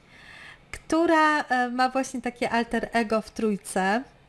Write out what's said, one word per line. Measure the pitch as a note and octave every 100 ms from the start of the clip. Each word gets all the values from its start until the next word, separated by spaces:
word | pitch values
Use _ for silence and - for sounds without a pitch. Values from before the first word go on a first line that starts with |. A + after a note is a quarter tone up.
| - - - - - - -
która, | - - D#4+ E4+ D#4+ D#4 D4+
e, | - B3+ B3
ma | B3 B3+
właśnie | C4 C4 B3+
takie | B3 A#3+ A#3
alter | A#3 A#3 A3+ G#3+
ego | A#3 A3 A3
w | -
trójce | - A3 G3+ - G3+ F#3+ F#3+ F3 -